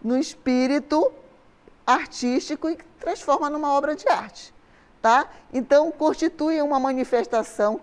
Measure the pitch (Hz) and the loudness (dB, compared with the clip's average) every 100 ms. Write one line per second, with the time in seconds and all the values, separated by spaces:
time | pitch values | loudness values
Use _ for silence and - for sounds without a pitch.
0 | 220 254 320 - - 254 254 285 - 302 | -2 -2 -2 -4 0 2 2 0 0 2
1 | 494 - - - _ _ - - - 262 | 2 -2 -10 -20 _ _ -20 -6 0 0
2 | - - 247 254 - 302 320 320 - - | 0 -6 -2 -2 -2 -6 -6 -6 -12 -10
3 | 330 381 - 277 294 302 294 277 302 294 | -8 -6 -2 0 0 -4 -2 0 0 -2
4 | - - 208 - - - _ _ _ _ | 0 -2 -4 -16 -20 -20 _ _ _ _
5 | 226 247 - - - 262 233 277 320 302 | 4 4 2 -8 -8 -6 2 4 4 2
6 | 311 392 330 - 302 320 294 269 262 254 | 0 0 -2 -2 -2 0 0 0 0 -2
7 | 254 240 233 226 214 - 208 226 | 0 0 0 -2 -2 -2 -2 -2